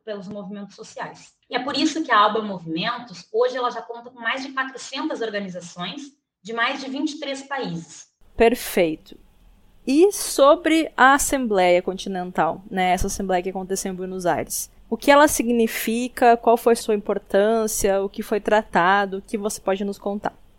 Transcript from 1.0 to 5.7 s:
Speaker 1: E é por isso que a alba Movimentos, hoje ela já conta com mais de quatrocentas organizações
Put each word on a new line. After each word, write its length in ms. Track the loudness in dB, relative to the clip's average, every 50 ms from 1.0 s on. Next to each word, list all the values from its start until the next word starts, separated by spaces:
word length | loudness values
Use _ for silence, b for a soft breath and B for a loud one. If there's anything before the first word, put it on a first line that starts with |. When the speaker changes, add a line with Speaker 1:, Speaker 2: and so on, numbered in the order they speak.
| -14 -14 -14 -18 -20 -20 _ _ _ _
Speaker 1:
E 60 | -6
é 40 | -4
por 160 | -4 -4 -2
isso 260 | 0 0 0 0 -2
que 100 | -2 2 4
a 40 | 4
alba 240 | 4 4 2 0
Movimentos, 840 | -4 -4 -8 -10 -8 -8 -6 -4 -4 -4 -6 -8 -10 -14 -16 -20 -16 _ -2
hoje 240 | 0 0 0 0 -2
ela 120 | -4 -4
já 120 | -4 -6
conta 280 | -10 -12 -14 -16 -16 -18
com 120 | -16 -8
mais 200 | -6 -6 -4 -4
de 120 | -6 -8 -6
quatrocentas 680 | -6 -6 -6 -8 -12 -14 -10 -8 -6 -6 -6 -6 -6
organizações 800 | -6 -6 -4 -6 -6 -8 -10 -12 -14 -14